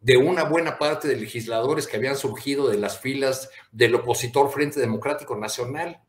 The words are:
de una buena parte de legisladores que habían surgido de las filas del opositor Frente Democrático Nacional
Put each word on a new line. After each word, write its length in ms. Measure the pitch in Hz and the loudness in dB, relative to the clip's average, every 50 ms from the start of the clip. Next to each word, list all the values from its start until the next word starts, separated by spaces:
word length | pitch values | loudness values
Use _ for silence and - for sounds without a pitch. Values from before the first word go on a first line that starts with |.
de 160 | 107 113 127 123 | 6 6 6 8
una 260 | 131 160 180 170 156 | 8 6 4 2 2
buena 340 | 151 151 170 165 156 143 - | 2 2 2 2 0 -2 0
parte 300 | 147 147 156 151 - 147 | 0 0 0 0 0 -2
de 80 | 127 | -2
legisladores 720 | 110 107 98 - 120 113 113 117 113 113 135 151 151 139 - | -2 -2 -8 -8 -8 -6 -4 -2 -2 0 0 0 -2 -2 -4
que 100 | - 107 | -4 -4
habían 180 | 123 135 139 | -2 -2 -2
surgido 540 | - - - 110 - - 139 139 139 143 127 | -2 -4 -4 -6 -4 -4 -4 -2 0 2 2
de 80 | 107 101 | 2 2
las 220 | 104 98 - - | 0 -2 -6 -6
filas 500 | - 127 135 139 135 135 135 131 - - - - - _ | -6 -6 -4 0 0 0 -2 -2 -8 -14 -18 -20 -20 _
del 240 | _ 110 120 113 120 | _ 2 4 4 4
opositor 560 | 117 117 120 117 - 127 120 120 139 143 139 | 2 2 0 -2 -2 -2 0 4 4 4 4
Frente 280 | - 139 147 147 147 147 | 2 -2 -2 -2 0 -2
Democrático 560 | 127 117 110 104 - 139 147 147 - - 120 | 0 0 0 -2 -2 -4 -4 -4 -6 -8 -8
Nacional 680 | 104 107 110 - - 123 120 139 156 170 170 170 - _ | -6 -6 -6 -6 -6 -6 -6 -6 -6 -6 -8 -10 -14 _